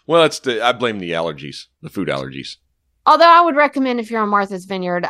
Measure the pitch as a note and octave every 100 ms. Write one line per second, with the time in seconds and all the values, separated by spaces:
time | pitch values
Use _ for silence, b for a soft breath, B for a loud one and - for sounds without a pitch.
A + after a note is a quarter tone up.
0 | - E3 D#3+ - C3 A2+ A#2 B2 A#2+ G#2
1 | F2 E2 E2 D2 C#2 - - _ D#2 -
2 | E2 C#2 C2+ C2+ C2 - _ _ _ _
3 | - D4+ E4+ E4+ E4+ C#4+ D4 C#4+ C4 A#3+
4 | A3+ A#3 G#3 G#3 G3 F#3+ F#3 F#3+ F3+ F3
5 | F3